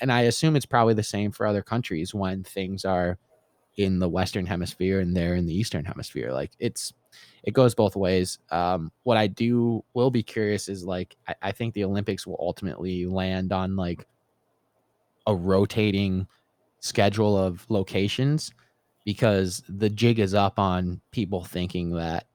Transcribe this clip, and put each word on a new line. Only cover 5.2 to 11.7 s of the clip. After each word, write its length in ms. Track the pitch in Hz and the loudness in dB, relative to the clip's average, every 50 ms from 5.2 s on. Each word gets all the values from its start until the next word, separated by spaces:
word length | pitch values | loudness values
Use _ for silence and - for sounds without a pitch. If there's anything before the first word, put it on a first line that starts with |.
| 85 87 87 | 0 0 0
in 100 | 90 87 | 0 0
the 100 | 85 80 | 0 0
Eastern 300 | 95 117 - - 80 73 | -2 -2 -2 -4 -6 -6
Hemisphere. 480 | 87 - - - - - 69 60 60 | -6 -8 -10 -12 -10 -8 -8 -6 -4
Like, 200 | 65 67 71 - - _ | -4 -4 -6 -6 -8 _
it's, 360 | - 117 - - - - - _ _ _ - - - - _ _ | -6 -6 -6 -6 -10 -10 -12 _ _ _ -20 -20 -20 -20 _ _
it 100 | - - | -8 0
goes 220 | 107 - 127 120 - | 4 6 4 6 6
both 220 | - 107 98 - | 4 2 2 2
ways. 420 | 98 98 92 95 92 90 90 - - _ _ | 0 0 2 2 2 2 0 -4 -10 _ _
Um, 420 | - 87 87 87 92 87 80 80 - _ | -2 0 0 0 0 -2 -2 -6 -10 _
what 160 | _ 123 117 110 | _ 2 2 2
I 80 | 110 | 2
do, 580 | 101 98 - 117 120 120 120 117 117 117 110 - _ | 0 0 0 0 2 2 2 2 2 0 -2 -6 _
will 180 | _ 120 123 135 | _ 0 2 2
be 120 | 123 117 | 2 0
curious 480 | 107 - - 113 107 104 104 98 - - | -2 -2 -4 -2 -2 0 -2 -2 -4 -6
is, 140 | 98 92 87 | -8 -8 -6
like, 320 | 92 90 92 92 - - _ _ - | -6 -6 -6 -6 -8 -12 _ _ -12
I, 60 | 87 - | -10 -6
I 100 | - 98 | -6 -6
think 220 | 98 - 117 113 | -4 -4 -6 -4